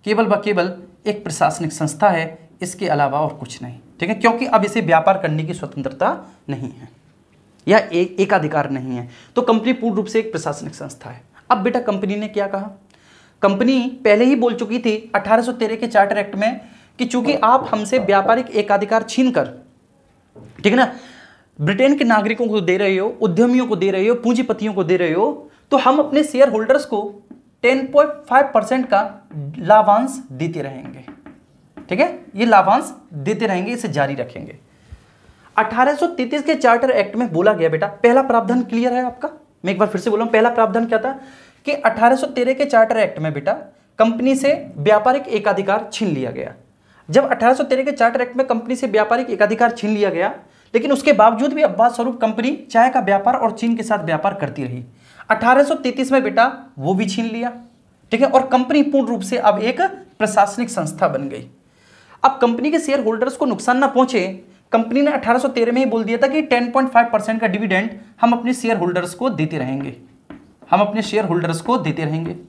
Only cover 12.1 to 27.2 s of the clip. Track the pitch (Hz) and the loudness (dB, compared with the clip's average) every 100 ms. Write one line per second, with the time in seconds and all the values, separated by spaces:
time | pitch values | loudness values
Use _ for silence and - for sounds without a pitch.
12.1 | 208 214 208 196 196 202 - _ _ _ | -6 -6 -4 -4 -6 -10 -16 _ _ _
13.1 | _ _ _ 202 196 247 262 247 - 220 | _ _ _ 0 2 2 2 0 -2 2
14.1 | 208 247 269 240 233 220 240 233 214 220 | 6 6 4 2 -2 -4 -2 -2 -4 -4
15.1 | 202 196 226 233 240 220 220 233 214 196 | -6 2 2 2 -4 -4 -4 0 2 2
16.1 | 196 202 196 214 254 - - _ _ 247 | 0 -4 -2 -4 -4 -14 -20 _ _ -4
17.1 | 254 240 277 220 262 269 220 208 254 190 | -2 0 2 4 4 2 -4 0 -2 2
18.1 | 196 196 220 175 214 208 202 202 220 220 | 2 4 0 0 -4 0 0 2 -2 -2
19.1 | - 254 240 123 - - _ _ _ _ | 0 2 2 -2 -8 -20 _ _ _ _
20.1 | _ _ - - - 208 233 254 - - | _ _ -20 -20 -2 2 4 2 -2 -20
21.1 | - - _ _ - 151 196 262 285 247 | -20 -20 _ _ -4 -2 2 2 4 4
22.1 | 220 208 226 233 214 175 185 202 190 208 | 2 2 -2 0 0 0 2 2 0 -2
23.1 | - 220 170 240 247 247 208 190 190 208 | -2 0 4 4 4 0 0 0 0 0
24.1 | 240 233 240 262 220 214 196 165 180 175 | 0 0 0 0 -4 -4 -2 0 2 2
25.1 | 160 233 294 - _ _ 285 254 285 294 | 2 0 -2 -14 _ _ 2 4 2 2
26.1 | 277 302 254 269 220 220 269 - 208 208 | 2 0 4 4 4 4 2 4 -4 -4
27.1 | 202 | -12